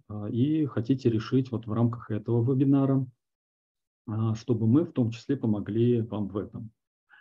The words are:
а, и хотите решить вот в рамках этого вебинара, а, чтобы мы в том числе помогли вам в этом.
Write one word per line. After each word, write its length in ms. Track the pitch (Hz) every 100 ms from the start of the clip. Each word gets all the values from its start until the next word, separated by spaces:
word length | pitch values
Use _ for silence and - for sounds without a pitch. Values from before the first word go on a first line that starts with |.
| -
а, 180 | 107 104
и 360 | 113 143 156 143
хотите 420 | - 110 135 120
решить 420 | 110 - 131 131
вот 160 | 107 107
в 60 |
рамках 380 | 113 120 120 -
этого 320 | 107 - 117 120
вебинара, 540 | 131 139 139 135 135 127 - _ _ _ _ _ _ _ _ -
а, 280 | 107 113 110
чтобы 320 | - 110 110
мы 180 | 143 170
в 80 |
том 180 | - 113
числе 260 | 117 - 139
помогли 640 | 113 104 92 110 120 120
вам 260 | 110 104 98
в 80 | 101
этом. 340 | 90 123 110 - _ _ _ -